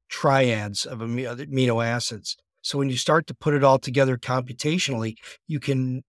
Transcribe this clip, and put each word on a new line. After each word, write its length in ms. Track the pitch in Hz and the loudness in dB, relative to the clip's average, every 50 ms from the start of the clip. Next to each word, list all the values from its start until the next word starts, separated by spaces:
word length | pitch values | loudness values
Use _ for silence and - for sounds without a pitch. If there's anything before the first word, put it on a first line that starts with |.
| _ - | _ -14
triads 760 | - - - 147 135 135 131 123 113 107 104 104 101 - - | -6 0 2 4 4 6 4 4 2 0 -2 -4 -6 -6 -8
of 160 | - 135 110 | -8 -8 -8
ami-, 240 | 113 117 117 123 131 | -6 -4 -4 -4 -4
other 220 | 117 123 120 151 | -6 -8 -8 -8
amino 360 | 151 135 131 131 120 117 117 117 | -4 0 2 2 2 2 2 0
acids. 540 | 117 117 120 - - 117 101 - - - - _ _ _ _ | 0 -2 -2 -4 -6 -8 -10 -10 -12 -12 -14 _ _ _ _
So 160 | - - - | -10 -6 -2
when 140 | 139 139 135 | -2 0 0
you 80 | 127 120 | -2 -2
start 280 | - - 151 165 160 - | 2 2 2 2 2 -2
to 60 | 131 | -8
put 200 | - - 156 147 | -6 -2 0 2
it 100 | 143 139 | 4 6
all 140 | 135 135 131 | 6 6 4
together 400 | - 135 123 143 135 131 127 120 | 2 0 2 2 2 2 2 -2
computationally, 960 | - - 123 127 127 127 - - - 151 165 180 - - 131 113 110 110 110 - - - - - _ | -2 -2 -2 -2 -2 -4 -8 -6 -2 -2 0 0 0 -2 -2 -2 -4 -4 -6 -8 -16 -20 -20 -16 _
you 140 | - 156 135 | -8 -6 -4
can 420 | - 143 139 131 131 127 127 131 - | -2 -2 0 0 0 -2 -4 -6 -8